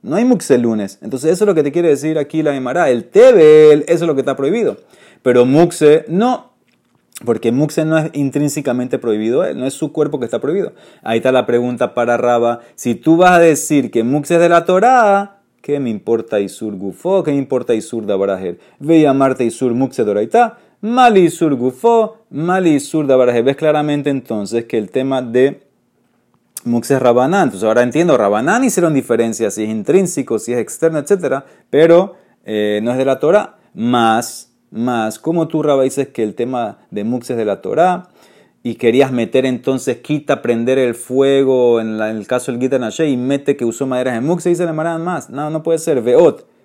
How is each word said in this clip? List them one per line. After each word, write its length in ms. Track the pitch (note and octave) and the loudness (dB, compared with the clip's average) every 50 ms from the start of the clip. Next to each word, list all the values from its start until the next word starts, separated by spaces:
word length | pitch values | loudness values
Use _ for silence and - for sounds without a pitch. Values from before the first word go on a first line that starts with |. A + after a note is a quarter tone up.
No 160 | - G2+ D3 | -10 -6 -2
hay 80 | G3 A#3+ | 0 2
mukse 300 | B3+ B3 F3 - - C#3+ | 2 0 0 2 0 0
el 80 | B2 | 2
lunes. 360 | A#2+ A#2 A2+ G#2+ G2+ G2 - - | 2 0 -2 -2 -4 -8 -10 -14
Entonces 280 | - A2 C3 B2+ C#3 D#3+ | -12 -10 -8 -4 -2 -2
eso 140 | F3+ F3+ G#3 | 0 0 0
es 20 | |
lo 80 | G3+ F#3 | 0 2
que 80 | D#3+ | 0
te 100 | C#3+ D3 | 0 0
quiere 160 | C#3 F3 F3 E3+ | 0 0 2 2
decir 280 | C#3+ C3 C#3+ D#3 D#3 D#3 | 0 0 0 -4 -4 -4
aquí 240 | C#3+ - - D#3+ | -4 -4 -4 -4
la 120 | D#3 D3+ C#3 | -2 -2 -2
Gemara. 340 | C3+ C3 A#2+ C3+ F3 E3+ C#3 | -4 -4 -4 -2 0 0 0
El 160 | B2 A#2+ - | 0 -2 -2
tebel, 800 | - - G3 A#3+ C4 B3 F#3 D#3 D3+ D3+ D#3 D#3 D3+ D3+ D3+ - | 0 4 6 6 8 8 8 8 8 8 8 8 8 6 6 4
eso 180 | - E3+ D#3+ E3+ | 0 0 0 0
es 40 | E3 | -2
lo 60 | C#3+ | -2
que 80 | C3+ | -2
está 120 | B2 C#3 C3+ | -2 -4 -4
prohibido. 440 | - C3+ C#3+ F#3+ A#3+ G#3+ C#3 G#2 - _ _ _ _ _ _ _ _ | -2 -2 -2 -2 -2 -2 -4 -4 -6 _ _ _ _ _ _ _ _
Pero 240 | - B2+ B2 B2 B2 | 0 2 4 4 4
mukse 640 | B2+ C3+ D3+ F3 D#3+ - - D#3 D3 D3+ D#3+ D#3 - | 4 4 4 4 2 2 2 4 6 6 4 2 -2
no. 400 | D#3+ F#3 A3 B3+ B3+ - - _ _ _ _ _ _ _ _ _ _ _ _ _ - - - | -2 0 0 0 -2 -4 -8 _ _ _ _ _ _ _ _ _ _ _ _ _ -20 -10 -4
Porque 260 | B2 A2+ G#2 - A2+ | -2 -2 0 0 0
mukse 340 | A#2 C3+ D3+ D3 - - D#3 | 0 0 0 0 0 -2 -2
no 140 | D#3+ D#3+ D#3+ | 0 0 0
es 120 | D#3 D#3 | -2 -2
intrínsecamente 880 | - D3 C#3 C3+ B2 D3 D3 D3 C#3+ D#3 C3+ C#3 A#2+ B2+ B2 C3 C#3+ C3 | -4 -4 -4 -2 -2 -2 -2 -2 -4 -4 -4 -4 -4 -4 -4 -4 -6 -4
prohibido, 440 | - A#2+ G#2+ G#2+ A2 A2+ A#2+ D3+ F#3 | -2 -2 -2 -2 -2 -2 0 0 -2
eh, 80 | - | -2
no 140 | C#2+ - B2 | -4 -6 -6
es 80 | C3+ - | -8 -6
su 160 | - D#3+ C#3 | -6 -8 -6
cuerpo 300 | - D#3+ D3+ D3 C#3+ C3+ | -2 -2 -2 -2 -2 -6
que 40 | A#2+ | -6
está 160 | A2+ - A#2 | -6 -6 -6
prohibido. 340 | - C#3 E3 G3 F#3 - - _ - - _ _ | -4 -4 -4 -4 -4 -6 -10 _ -20 -20 _ _
Ahí 140 | - - A2+ | -8 -4 -4
está 160 | A2+ - C3 | -2 0 2
la 140 | B2+ B2+ A#2 | 2 2 0
pregunta 460 | - A#2+ A#2+ A#2+ B2 B2 A#2 B2+ A#2+ | 0 0 0 0 -2 -4 -4 -4 -4
para 240 | - B2 A#2+ A#2+ A#2+ | -2 -4 -2 -2 -2
Raba. 440 | A2+ - A#2+ B2 A#2+ A#2 A#2 A#2 A#2 - - _ | 0 0 0 0 0 0 -2 -2 -6 -10 -20 _
Si 180 | - - B2 A#2 | -8 -6 -4 -4
tú 220 | - - D#3+ D#3+ | -2 0 2 4
vas 160 | E3 F3+ F3+ | 4 4 4
a 60 | F3+ E3+ | 6 6
decir 500 | E3+ E3 D#3 - - - D3+ C#3+ C3 - | 6 4 4 2 0 0 0 0 0 0
que 140 | - - A2+ | -2 -2 -2
mukse 320 | A#2+ C#3 D3 C#3+ - F3 | 0 -2 -2 -2 0 0
es 40 | E3+ | 2
de 80 | E3+ E3+ | 2 4
la 160 | F3 E3+ E3+ | 2 2 2
Torá, 760 | - F3+ F#3 G#3 B3 C4 B3 A3+ G3+ G3 G3 G3+ G3+ _ _ _ _ _ _ | 2 0 2 4 4 4 4 4 4 2 0 0 -4 _ _ _ _ _ _
¿qué 200 | - - D3 C#3+ | -8 -6 -4 -4
me 100 | C3+ A#2+ | -4 -4
importa 480 | A2 G2 - A2+ A#2 A2 A2+ - A#2 G#2 | -6 -6 -4 -2 -2 -2 -2 -2 -2 -2
Isur 380 | G2+ F#2+ - - A2 G#2+ G2+ | -2 -4 -8 -10 -10 -10 -10
Gufo? 480 | F#2 G2 G2 F2+ - - F3 G3 F#3+ D#3 | -8 -10 -10 -10 -8 -4 -2 -2 0 0
¿Qué 80 | D#3 | 0
me 60 | C#3+ C#3 | -2 -2
importa 360 | C3+ C3+ C3+ B2+ - - A#2 | -2 -2 -4 -4 -2 -2 -2
Isur 320 | A2 G2+ - - A2+ G#2 | -2 -4 -6 -8 -8 -4
Dabarajer? 540 | G2+ G2+ F#2+ G2 G2 G2 F#2 F#2+ F2 F2 - _ _ _ - | -2 -2 0 0 -2 -2 -4 -6 -8 -10 -10 _ _ _ -8
Ve 200 | C#3+ D3 E3 D#3+ | -2 2 2 4
y 60 | D3+ | 4
amarte 400 | C#3+ C3+ C3+ C3+ C3+ B2+ - B2 | 2 2 2 2 0 0 0 -2
Isur 300 | A#2 A2+ - C3 B2 A#2 | -4 -2 -2 -2 -2 -2
mukse 300 | B2 C3+ C3 - - A2+ | -2 -4 -4 -2 -4 -2
doraita. 540 | G#2 G2+ G#2 A2 A#2 - - A#3+ A3+ A#3 _ _ _ _ - | -2 0 -2 -2 0 2 2 2 0 -2 _ _ _ _ -12
Mali 420 | - G#3+ A#3 B3+ B3+ A#3+ G#3+ F#3+ | -8 -4 2 4 4 6 6 6
Isur 340 | F3+ D#3+ E3 - F3 D#3 C#3+ | 4 2 2 0 -2 0 0
Gufo, 600 | A#2+ A#2+ C3 C3 - - A#3 A#3 A3+ A3 A3 - _ _ _ | 0 -2 -4 -4 0 0 2 2 2 0 0 -4 _ _ _
Mali 460 | - C3+ D#3+ F3 F#3 F#3+ F#3 E3+ D3+ | -10 -6 -4 -2 0 0 2 2 2
Isur 320 | C#3 C#3+ - - D#3 D3 C3+ | 0 -2 -2 -4 -2 0 2
Dabarajer. 340 | C3 B2+ B2+ B2 A#2+ A#2 | 4 4 4 4 2 2
Ves 140 | A2+ C3+ C#3 | 2 0 0
claramente 540 | C#3 D#3+ D#3 D3+ D3+ D3 D3+ D3 D3 C#3 D3 | 0 0 0 0 0 0 -2 -2 -2 -2 -2
entonces 560 | C#3 C3+ B2+ - A#2+ G#2+ G2+ G2 A2+ A#2 A#2 | -4 -4 -6 -6 -8 -8 -6 -4 -4 -6 -4
que 120 | - - A2+ | -2 -4 -4
el 120 | G#2+ F#2+ | -4 -4
tema 300 | - C3 C3 C3+ C3+ C3 | -4 -4 -4 -2 -4 -4
de 420 | B2+ A#2+ A2+ B2+ C3 C#3 C#3 - _ _ _ _ _ _ _ _ _ _ _ _ _ _ _ _ _ _ - - | -4 -2 2 2 2 2 0 -4 _ _ _ _ _ _ _ _ _ _ _ _ _ _ _ _ _ _ -18 -10
mukse 320 | - A#2+ A#2+ A#2+ A2+ - C#3 | -6 -4 -4 -2 0 0 -2
es 80 | C3 | 0
Rabanán. 460 | B2 B2 A#2+ B2 B2 C#3 E3+ - F3 B2+ | 2 2 2 2 2 2 2 0 0 0
Entonces 180 | G2 F#2+ G#2 | -2 -2 -2
ahora 160 | A2 A2 A#2+ | 0 2 2
entiendo, 340 | B2 B2 A#2 D3+ E3+ F3+ C#3+ | 2 2 0 0 2 2 2
Rabanán 460 | A#2+ G#2+ G2+ G#2 G#2+ A#2+ D#3+ G3+ B3 | 2 2 2 0 0 0 0 0 0
hicieron 320 | C4+ A#3+ - - F3 D#3+ D#3 | 0 0 0 0 0 0 0
diferencia 560 | C3+ B2 - A#2 A2+ A#2 A#2 A2 A2 A2+ G#2 | 0 -2 0 0 0 0 -2 -2 -4 -4 -4
si 140 | F#2+ G#2+ G#2+ | -4 -4 -6
es 60 | G#2+ | -6
intrínseco, 680 | A2 A2 G2+ - D3+ F#3+ G3 E3 - C#3+ C3 - A#2 G#2 | -6 -6 -2 0 2 2 2 0 -4 -6 -6 -4 -4 -6
si 140 | - A#2 | -4 -4
es 80 | A#2+ B2 | -6 -6
externo, 400 | A2+ - - - D#3+ E3 D#3+ D3+ | -6 -6 -6 -2 -2 -2 -2 -2
etcétera. 440 | C#3 - G3+ F#3+ F3 C#3 C3 C#3 - _ _ _ _ - | -2 -2 -2 -2 -2 -4 -4 -6 -8 _ _ _ _ -2
Pero, 460 | - C#3+ D#3+ E3+ E3+ E3+ F#3+ G3+ - _ _ _ _ _ - | 2 4 4 6 6 4 4 0 -6 _ _ _ _ _ -12
eh, 340 | - G#2+ G#2+ G#2 G#2 G#2 G#2 A2 | -6 -4 -2 -2 -2 -2 -2 -2
no 80 | A#2+ | -4
es 40 | B2 | -2
de 80 | C3 C3+ | -2 0
la 140 | C3+ C3+ C3 | -2 -2 0
Torá. 380 | - D3+ F#3 G#3 - - _ _ _ _ - | 0 2 2 2 0 -2 _ _ _ _ -10
Más, 720 | - A2+ A#2+ B2 A#2+ A#2 A2+ A2+ A2+ A#2+ - - - - _ _ _ _ _ | -6 -2 0 0 2 2 2 2 0 -2 -6 -12 -18 -20 _ _ _ _ _
más, 480 | - A2 A#2 B2+ B2 A#2 A2 A2 A2 - | -10 -6 -6 -4 -4 -4 -4 -6 -6 -8
como 300 | - D#3+ E3+ E3+ D#3+ D#3 | -6 -4 -2 -2 -2 -2
tú, 140 | - D#3 | -4 -4
Raba, 200 | D3 D3 C#3+ C3+ | 0 0 2 2
dices 260 | C3 C3+ - C#3+ C3+ - | 0 0 -2 -4 -6 -6
que 140 | - - | -4 -4
el 120 | A2+ G#2+ F#2+ | -4 -4 -4
tema 440 | - A#2+ B2 C3 B2 A#2 G#2 - _ _ - | -6 -6 -4 -4 -6 -6 -6 -8 _ _ -12
de 120 | - G#2 | -10 -8
mukse 300 | G#2 A2+ B2 B2 A#2+ - | -6 -4 -6 -6 -6 -6
es 60 | B2+ A#2 | -6 -4
de 60 | A2 | -2
la 180 | G#2 G2 F#2+ | -4 -4 -4
Torá 480 | - F#2 G#2+ D3 E3+ F#3 F3+ F3+ F3+ _ _ _ _ _ _ _ _ _ _ _ | -4 -4 0 0 0 0 0 -4 -8 _ _ _ _ _ _ _ _ _ _ _
y 120 | - A#2+ A2+ | -10 -10 -8
querías 360 | - A#2+ A#2 A#2 C3 C#3 C3 | -2 0 2 4 4 2 2
meter 340 | C3 A#2+ A2+ A2+ - C3 B2+ | 0 -4 -4 0 0 0 0
entonces, 500 | C3 B2+ A#2 - C3+ C3+ B2+ - C3+ A#2+ | 0 -4 -4 -4 -4 -4 -4 -4 -6 -6
quita 460 | - - - D3+ D3 - - C#3 - | -6 -6 -6 -6 -4 -2 -2 -4 -2
prender 360 | - B2 A#2 A2+ A#2 B2 C3 C3+ | 0 -2 -2 0 0 0 0 0
el 160 | C3 B2 A#2 | 0 -2 -2
fuego 840 | A#2 - - B2+ C3 C3+ C#3 C#3 C#3 C3+ C3 C3 B2+ B2 A#2+ A#2 A2+ | -6 -8 -4 0 2 2 2 2 2 2 2 2 2 4 2 2 2
en 160 | A2 A2 A2 | 0 -4 -4
la, 140 | A2 A2 G#2+ | -4 -4 -6
en 80 | A2 A2 | -6 -8
el 80 | G2+ | -6
caso 260 | - B2+ B2 - - | -4 -6 -6 -4 -6
del 80 | B2 A#2+ | -6 -4
Gita 180 | B2+ B2+ C#3 B2+ | -2 -2 -2 -2
Nashe 300 | B2 G#2+ - - D#3+ D3+ | -4 -4 -4 -4 -2 -2
y 80 | C3+ | -2
mete 400 | B2 B2 C3 C#3 C#3 C#3+ D3 C#3 | -2 -2 -2 -4 -4 -2 -2 -2
que 80 | C#3+ B2 | -2 -2
usó 220 | A#2 A2 - C#3 | -4 -4 -4 -6
maderas 280 | C3+ B2+ B2+ B2+ C3 B2 | -4 -4 -4 -4 -4 -4
de 60 | A2+ | -4
mukse, 300 | B2+ D3+ F3+ E3+ - F3+ | -2 -2 -4 -2 -2 -2
dice 140 | F3 D#3+ F3+ | -2 -2 -2
la 60 | E3 | -4
Emara 280 | D#3 D#3 D#3 E3+ E3 E3 | -4 -6 -6 -6 -6 -6
más. 320 | E3 F3+ F3+ D3 - - | -6 -6 -8 -8 -10 -12
No, 180 | A#2 C#3 D3+ D3+ | -12 -10 -8 -8
no 140 | D#3 D#3 | -8 -6
puede 160 | D#3 E3+ E3 D#3 | -4 -2 -2 -2
ser. 240 | D#3+ E3+ D3 B2+ | -2 -2 -2 -2
Veot, 440 | A2 B2 B2 D3 F3 - - - - _ _ _ _ | 0 2 4 6 4 4 2 0 -12 _ _ _ _